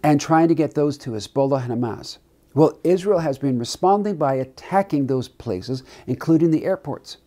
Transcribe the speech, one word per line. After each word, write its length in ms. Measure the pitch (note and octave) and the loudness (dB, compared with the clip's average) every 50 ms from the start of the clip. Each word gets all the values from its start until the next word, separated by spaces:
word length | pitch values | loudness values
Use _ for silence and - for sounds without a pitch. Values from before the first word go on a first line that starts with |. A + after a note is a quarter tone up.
and 180 | - D3+ D3+ C#3+ | 4 2 2 2
trying 280 | - - D#3+ D#3+ E3 E3 | 2 2 2 4 4 4
to 60 | E3 | 4
get 200 | D3 D#3 C3+ - | 2 0 -2 0
those 220 | D3+ C#3+ D3 C#3 C#3+ | 0 0 0 -2 -4
to 120 | - C3+ | -8 -10
Hezbollah 580 | A2+ G#2+ G2+ - _ C3+ C3+ C#3 C#3 C3+ B2 A#2+ | -8 -8 -10 -6 _ -2 0 0 0 -2 -2 -4
and 140 | A#2+ A#2 | -4 -2
Hamas. 360 | B2 A2+ G#2 - - - - - _ _ _ _ _ _ _ | -2 -4 -6 -10 -12 -16 -18 -18 _ _ _ _ _ _ _
Well, 240 | C3+ D#3 C#3+ - - _ | 4 4 4 4 0 _
Israel 340 | D#3 F3+ F#3 F3 G3+ G3+ E3+ | 0 0 2 2 0 0 0
has 180 | E3 D3+ C3+ | 0 -2 -4
been 220 | - - C#3 B2+ A#2+ | -2 -2 -2 -2 -2
responding 580 | A#2+ - - - - F#3 G3 G#3 G3+ G#3 G3+ | -4 -6 -6 0 2 2 2 2 2 -2 -2
by 180 | D3+ D#3 C#3 C3+ | -2 -2 0 0
attacking 720 | C3 C3 C3 - - - - F#3 G3 G3 G3 - C#3+ C#3 | -2 -4 -6 -10 -20 -12 -2 0 0 0 0 0 -2 0
those 220 | B2+ C3+ C3 A#2 - | 0 0 -2 -2 -6
places, 540 | _ _ - A#2+ G2+ F#2 F#2+ - C3 B2+ - - - - - | _ _ -8 -6 -6 -6 -6 -8 -8 -8 -8 -16 -20 -18 -8
including 440 | - A#2+ - - - E3 D#3+ E3 E3+ | -8 -6 -6 0 2 4 4 4 4
the 140 | D#3 D3+ - | 2 2 0
airports. 540 | F3+ F#3+ - _ D3 A#2+ - _ - - _ _ | -2 -4 -2 _ -10 -10 -10 _ -18 -20 _ _